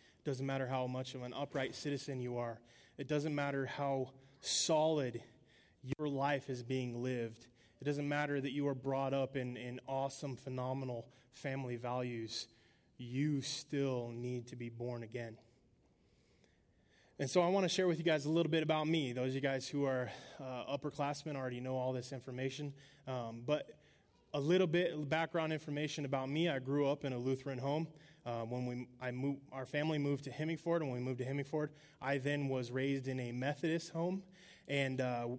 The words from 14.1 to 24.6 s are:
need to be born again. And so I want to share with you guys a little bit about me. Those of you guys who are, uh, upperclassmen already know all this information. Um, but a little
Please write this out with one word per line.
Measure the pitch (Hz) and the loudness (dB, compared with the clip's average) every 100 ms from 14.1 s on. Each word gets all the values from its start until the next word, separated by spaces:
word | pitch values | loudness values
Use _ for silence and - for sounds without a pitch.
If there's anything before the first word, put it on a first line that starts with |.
need | 117 123 123 117 | -4 -4 -4 -6
to | 123 | -8
be | 120 | -8
born | 117 120 120 | -6 -4 -4
again. | 113 120 117 110 - _ _ _ _ _ _ _ _ _ - _ _ _ _ - - - | -6 -6 -6 -10 -18 _ _ _ _ _ _ _ _ _ -20 _ _ _ _ -20 -12 -6
And | 139 | 2
so | 185 | 4
I | 175 | 6
want | 196 | 4
to | 180 | 4
share | - 185 | 2 2
with | 160 | 4
you | |
guys | 165 156 | 2 2
a | 143 | 4
little | 165 165 | 2 4
bit | 160 | 2
about | 156 156 151 | 4 2 4
me. | 165 131 | 2 2
Those | 123 131 | 0 0
of | 135 | 0
you | |
guys | 135 135 127 | 0 0 -2
who | 143 | 0
are, | 139 131 120 - - - | 2 2 -2 -6 -14 -12
uh, | 131 127 113 139 | -8 -6 -4 -4
upperclassmen | 151 - 143 143 160 139 | -4 -2 -2 -2 -4 -4
already | 127 123 | -4 -4
know | 127 131 | -2 -2
all | 127 | 0
this | 127 127 | -2 -4
information. | 135 - 127 135 131 147 139 - - - | -8 -8 -4 -2 -2 -8 -10 -18 -14 -6
Um, | 127 113 117 123 | -4 -4 -4 0
but | 147 - - - - _ _ _ | 0 -2 -16 -20 -20 _ _ _
a | 147 | 0
little | 143 185 | 6 6